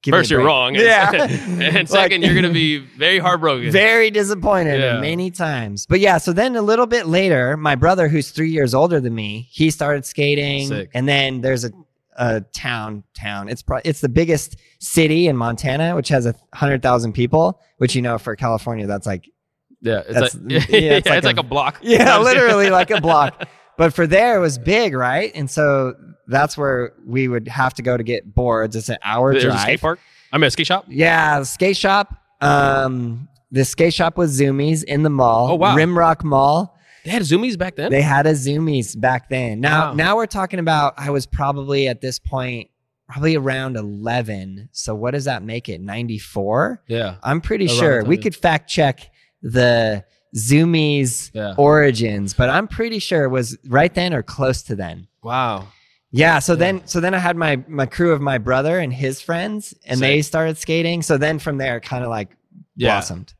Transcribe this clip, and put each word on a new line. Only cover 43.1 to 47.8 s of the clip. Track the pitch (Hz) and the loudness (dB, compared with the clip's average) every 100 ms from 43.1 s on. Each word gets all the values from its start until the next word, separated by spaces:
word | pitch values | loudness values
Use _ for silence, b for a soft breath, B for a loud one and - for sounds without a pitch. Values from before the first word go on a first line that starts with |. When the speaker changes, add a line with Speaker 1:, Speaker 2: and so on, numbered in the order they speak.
| 131 160 156 | -4 0 0
Speaker 1:
around | 135 131 135 120 | -2 -4 -6 -8
eleven. | 104 101 113 123 110 101 95 98 117 | -8 -8 -4 -4 -4 -8 -10 -16 -16
So | - - | -12 -8
what | 107 120 | -6 -4
does | 143 | -4
that | 139 113 | -6 -6
make | 104 117 120 | -8 -10 -10
it? | 85 | -12
Ninety-four? | 98 107 120 107 - 104 98 117 196 247 - | -10 -8 -6 -8 -8 -6 -2 0 -2 -6 -8
Speaker 2:
Yeah. | 117 104 95 | -6 -6 -6
Speaker 1:
I'm | - 160 | -4 -4
pretty | - 220 180 | -2 -2 0
Speaker 2:
Around | |
Speaker 1:
sure. | 120 | 2